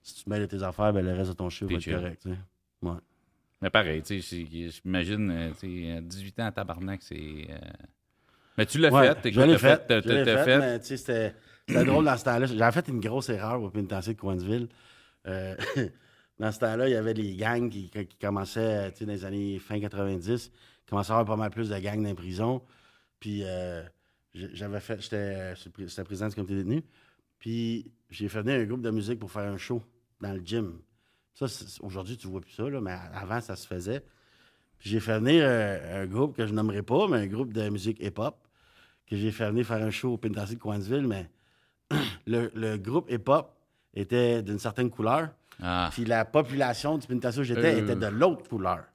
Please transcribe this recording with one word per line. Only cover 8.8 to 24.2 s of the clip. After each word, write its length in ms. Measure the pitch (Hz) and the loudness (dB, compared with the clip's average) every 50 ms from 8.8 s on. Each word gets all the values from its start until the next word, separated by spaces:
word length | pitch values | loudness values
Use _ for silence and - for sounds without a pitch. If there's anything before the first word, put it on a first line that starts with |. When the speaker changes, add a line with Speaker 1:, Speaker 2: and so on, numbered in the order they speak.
| 165 156 | 8 10
Speaker 1:
Ouais, 240 | 127 139 131 127 156 | 10 10 10 10 8
Speaker 2:
fait, 140 | 113 - 123 | 4 0 2
écoute, 40 | |
Speaker 1:
je 80 | 101 117 135 | 8 8 10
l'ai 60 | 156 | 10
Speaker 2:
t'as 60 | 165 - | 10 10
Speaker 1:
fait, 100 | 127 135 | 10 8
Speaker 2:
fait, 180 | 151 - - | 8 8 6
t'as, 140 | - 120 110 | 4 4 4
Speaker 1:
je 60 | 101 113 | 6 4
l'ai 160 | 113 139 135 | 4 4 6
Speaker 2:
t'as 120 | 120 110 135 | 6 6 6
Speaker 1:
fait, 60 | 143 | 6
Speaker 2:
fait. 140 | 127 131 143 | 8 6 6
Speaker 1:
mais 220 | 139 127 120 113 | 6 4 0 -2
tu 60 | - | -4
sais, 100 | - 131 | -6 -8
c'était, 380 | 123 - - 120 113 110 107 - - _ - - _ _ - | -6 -4 -2 0 0 0 -2 -4 -10 _ -20 -20 _ _ 0
c'était 160 | - 131 131 | 4 4 6
drôle 200 | 135 139 151 156 | 6 6 6 6
dans 120 | 147 127 | 6 4
ce 80 | 120 - | 2 2
temps-là. 220 | 135 120 120 131 | 0 2 2 2
J'avais 260 | 127 120 107 117 120 | 0 4 4 4 6
fait 160 | 113 165 175 - | 6 4 -2 0
une 120 | 131 117 | -4 -2
grosse 280 | 95 110 117 135 117 - | -2 -2 -2 -2 -2 -2
erreur 340 | 117 98 104 107 120 127 | -4 -2 -2 -2 -2 -2
au 80 | 110 98 | -4 -4
pénitencier 440 | 90 107 101 90 101 95 87 107 113 | -2 -4 -2 -2 -4 -4 -2 -4 -6
de 40 | - | -4
Coinsville. 480 | - 98 92 90 90 98 110 123 120 117 - _ - - - - - _ _ _ _ | -2 -2 -2 -2 0 0 0 -2 -2 -6 -10 _ -20 -20 -20 -20 -20 _ _ _ _
Euh, 280 | 95 95 95 95 95 95 - 104 - - | -8 -8 -6 -6 -8 -8 -8 -6 -4 -2
<laughs> 600 | 143 117 - - _ _ _ _ _ _ _ _ - | -2 -4 -4 -6 _ _ _ _ _ _ _ _ -4
dans 140 | 110 110 | -4 -4
ce 60 | 107 - | 0 0
temps-là, 280 | 123 110 110 117 131 135 | 0 0 2 2 2 2
il 40 | |
y 40 | 123 | 2
avait 160 | 110 110 113 110 | 2 2 0 0
les 200 | 110 107 98 95 | 0 -2 -4 -4
gangs 320 | 90 107 110 120 120 120 117 | -2 0 0 0 0 -2 -2
qui, 200 | 104 101 95 87 | -4 -8 -12 -8
qui 260 | - 107 98 87 - _ | -8 -8 -8 -8 -8 _
commençaient, 720 | - 101 101 98 98 - - 113 113 110 107 104 98 95 | -2 -2 0 -2 -4 -4 -2 -2 0 0 0 -2 -2 -6
tu 60 | 92 - | -8 -8
sais, 60 | 110 | -8
dans 60 | 104 | -6
les 120 | 101 95 92 | -6 -6 -6
années 340 | 95 98 101 101 101 98 92 | -6 -4 -4 -4 -4 -6 -6
fin 200 | - - 107 104 | -8 -6 -6 -6
quatre-vingt-dix, 680 | 104 101 98 98 98 98 95 90 82 101 120 120 - - _ _ - - _ _ _ | -4 -6 -4 -4 -2 -2 -2 -4 -2 -2 -2 -2 -2 -10 _ _ -20 -20 _ _ _
il 40 | - | -4
commençait 220 | 104 101 98 104 | -2 -2 0 2
à 40 | 110 117 | 2 2
avoir 180 | 113 104 110 | 2 2 0
pas 40 | 107 | -2
mal 100 | 110 104 | -2 -4
plus 180 | - 113 113 104 | -4 -4 -4 -4
de 100 | 104 98 | -4 -4
gangs 220 | 95 101 104 110 | -4 -4 -2 -2
dans 60 | 107 101 | -2 -2
les 60 | 95 | -4
prisons. 480 | 87 85 92 90 92 110 117 131 123 123 _ _ _ _ _ _ _ _ _ _ _ | -6 -8 -10 -4 -2 0 0 0 -2 -6 _ _ _ _ _ _ _ _ _ _ _
Puis, 220 | - 107 104 101 | -8 -6 -6 -6
euh, 400 | 98 92 92 90 90 90 87 85 80 82 _ _ _ _ _ _ | -4 -6 -6 -6 -6 -6 -8 -10 -12 -16 _ _ _ _ _ _